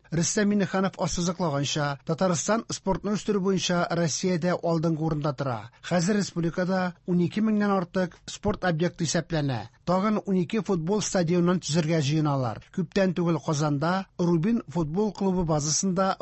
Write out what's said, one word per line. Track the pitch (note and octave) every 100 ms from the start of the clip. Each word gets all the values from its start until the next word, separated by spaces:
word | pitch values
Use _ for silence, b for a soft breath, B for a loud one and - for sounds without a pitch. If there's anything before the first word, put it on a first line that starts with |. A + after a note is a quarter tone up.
| -
Рөстәм | E3+ E3 - G3+
Миңнеханов | G#3 F#3 F#3+ F#3+ -
ассызыклаганча, | F3+ - F3 F3 F3 C#3 C#3 D#3 C#3+ C#3
Татарстан | - D#3+ F#3 E3 - A3 -
спортны | - G3 F3+ G3
үстерү | G#3+ - G3+ F#3
буенча | F#3+ - F3 F3
Россиядә | E3 E3+ - F#3 F3+ F3+ E3+
алдынгы | E3+ E3 E3 D#3 D#3+
урында | D#3 D3+ C3+
тора. | C3+ A2+ A2 b -
Хәзер | F3+ E3+ G#3
республикада | F#3+ E3+ E3 - F3+ F#3+ F3+ E3+ -
унике | F3 F3 G#3+ A3
меңнән | G#3+ G#3 G3
артык | F3 F#3+ F3 - -
спорт | - G#3 G#3 F#3
объекты | D#3+ F3 - D#3+
исәпләнә. | F3 - D#3+ C#3+ A#2 G#2 _ -
Тагын | F#3 G#3 G#3+ -
унике | F#3 E3 A3 F#3+
футбол | F#3 D#3 G#3 -
стадионын | G3 E3 F3 F3 F3+
төзергә | - D#3+ D3+ E3
җыеналар. | C3+ D#3 D3+ C#3 B2 G#2+ -
Күптән | - E3+ G3+ F#3+
түгел | E3+ F3 D#3+
Казанда | - D3 D3+ C#3+ D#3+ F#3+ F#3+ -
Рубин | F3 F3 F#3 A#3 -
футбол | E3 D#3 E3+ G#3+
клубы | - G3 F3+
базасында | E3 D3+ D3 - F#3+ F3+ F#3+ -